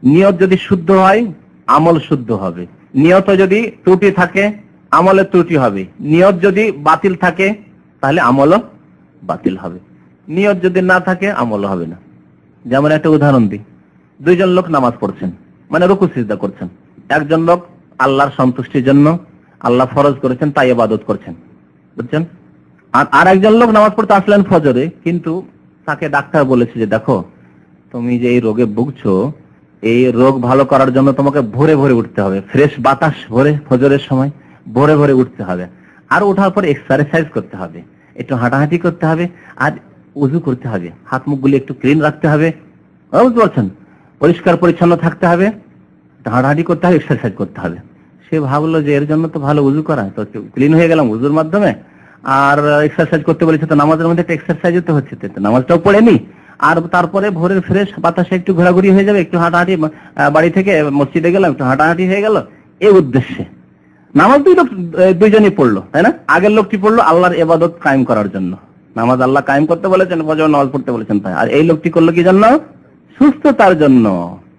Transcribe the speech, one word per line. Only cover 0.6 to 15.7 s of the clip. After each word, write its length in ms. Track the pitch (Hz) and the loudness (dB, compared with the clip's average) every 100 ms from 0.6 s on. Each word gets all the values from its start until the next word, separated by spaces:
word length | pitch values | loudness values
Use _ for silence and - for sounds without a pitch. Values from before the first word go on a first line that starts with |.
| - 190 165 | -2 -4 0
হয়, 360 | 190 190 208 233 160 _ _ - | 2 4 2 -2 -10 _ _ -2
আমল 320 | 135 165 165 | 0 2 0
শুদ্ধ 340 | - 147 117 | -2 -6 -4
হবে। 340 | 110 95 85 87 - _ | -6 -6 -10 -14 -18 _
নিয়ত 360 | 135 156 185 190 | 0 4 4 2
যদি 400 | 196 190 202 233 - | 2 2 0 -2 -4
ত্রুটি 260 | - 185 196 | 0 2 2
থাকে, 420 | 190 180 190 202 208 - _ _ | 0 -2 -2 -4 -4 -16 _ _
আমলে 340 | 147 - 190 | 0 2 2
ত্রুটি 320 | 190 185 165 160 | 2 0 0 0
হবে। 300 | 123 98 92 - | 0 -2 -10 -12
নিয়ত 340 | 147 160 190 185 | -2 2 2 2
যদি 300 | 196 190 220 | 0 0 -2
বাতিল 420 | 143 147 160 196 | -2 -2 0 0
থাকে, 400 | 180 180 175 196 208 - - _ _ | -2 -4 -2 -4 -4 -12 -20 _ _
তাহলে 200 | 135 165 | -2 0
আমলও 400 | 120 131 143 190 - - _ _ _ _ | 0 2 4 2 0 -20 _ _ _ _
বাতিল 340 | - 80 - 92 | -12 -6 -6 -6
হবে। 220 | 92 90 - - _ _ - | -12 -14 -20 -20 _ _ -10
নিয়ত 340 | 156 202 196 | -2 -2 0
যদি 200 | 185 185 | -2 -2
না 180 | 185 185 | 0 0
থাকে, 320 | 180 175 196 | 0 -4 -4
আমলও 360 | 202 120 104 98 | -4 -4 -4 -4
হবে 180 | 95 82 | -6 -8
না। 100 | 82 - _ _ _ _ _ - | -12 -20 _ _ _ _ _ -4
যেমন 260 | 127 147 | 0 0
একটা 160 | 156 160 | 0 2
উদাহরণ 400 | 156 143 135 107 | 2 2 2 0
দিই, 100 | 104 - _ _ _ _ _ | -4 -14 _ _ _ _ _
দুইজন 260 | 139 175 190 | 0 0 2
লোক 220 | 180 175 | 0 0
নামাজ 220 | 151 123 117 | -2 -2 -4
পড়ছেন, 300 | 101 92 95 85 _ _ _ | -8 -8 -10 -12 _ _ _